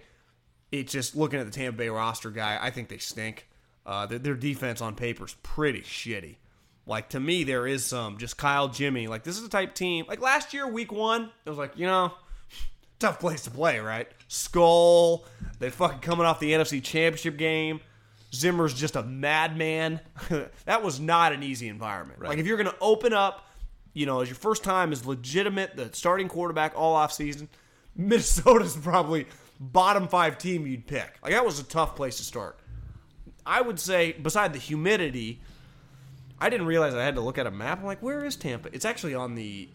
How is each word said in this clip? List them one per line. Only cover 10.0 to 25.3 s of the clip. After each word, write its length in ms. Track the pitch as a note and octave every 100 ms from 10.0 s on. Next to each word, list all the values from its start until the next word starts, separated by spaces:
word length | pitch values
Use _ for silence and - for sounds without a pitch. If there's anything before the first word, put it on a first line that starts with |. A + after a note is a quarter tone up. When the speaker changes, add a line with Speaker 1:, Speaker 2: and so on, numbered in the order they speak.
| D#3+
Speaker 1:
like, 140 | G#3+
last 320 | C4 C#4+ C#4+
year, 140 | C#4 C4+
week 240 | A3+ A3+
one, 400 | G#3 A3 A#3 A3 _ D#3
it 40 |
was 80 | D3
like, 200 | C#3 D#3+
you 80 | F3+
know, 260 | F#3 F3 - - - - - - - _ -
tough 200 | G#3+ -
place 240 | F3 D3+
to 80 | A#2
play, 280 | B2+ E3 A#2
right? 280 | G#2+ A2+ - - -
Skull, 1000 | - - F3 E3+ E3+ E3+ E3+ E3+ E3 - - - -
they 100 | B2+
fucking 300 | D3+ E3 C3+
coming 260 | E3 E3+ E3
off 140 | D#3+
the 140 | D3+
N 80 | D#3+
F 60 | D3+
C 140 | C#3
Championship 560 | - D#3+ E3 D#3+ E3 D3
game. 420 | D#3+ D#3 D#3 D#3 - - _ - -
Zimmer's 400 | B2+ F3 F3 D#3+
just 220 | B2+ D3+ C3+
a 80 |
madman. 960 | A2+ C3+ C#3+ D#3 D#3+ D#3+ D#3+ D#3+ D#3+ D#3+ - - -
<laughs> 360 | D3+ - - -
That 180 | A3+
was 160 | G3 C3+
not 320 | D#3 E3+ D#3+
an 100 | C#3
easy 240 | C#3 B2 A2+
environment. 500 | G#2 A2 F#2+ D2 -
Speaker 2:
Right. 100 | -
Speaker 1:
Like, 80 | D3+
if 80 | E3+
you're 100 | G#3+
gonna 180 | F#3+ -
open 320 | G#3 A3 A#3
up, 340 | G#3 G3 - - - - - -
you 120 | D3 C#3+
know, 160 | B2+
as 80 | B2+
your 60 | B2+
first 280 | G#3 G#3
time 280 | G3 F#3 E3
as 140 | C3+ B2+
legitimate, 720 | B2+ B2+